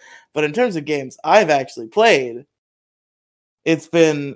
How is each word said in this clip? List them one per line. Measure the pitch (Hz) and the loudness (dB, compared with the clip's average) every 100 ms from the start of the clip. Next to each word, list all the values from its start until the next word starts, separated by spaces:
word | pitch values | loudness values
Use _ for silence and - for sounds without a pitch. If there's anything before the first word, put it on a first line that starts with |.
| - - _ | -20 -20 _
But | 151 | -4
in | 151 | -2
terms | 214 247 165 | 0 -2 -2
of | |
games | 147 147 131 - | -4 -6 -6 -8
I've | 156 202 170 | 2 2 4
actually | 143 131 - 113 | 0 -2 -12 -6
played, | 202 226 151 123 117 143 _ _ _ _ _ _ _ _ _ _ _ | 0 2 2 0 -10 -18 _ _ _ _ _ _ _ _ _ _ _
it's | 160 160 - | -2 -2 0
been | 170 160 147 143 | 2 2 2 -6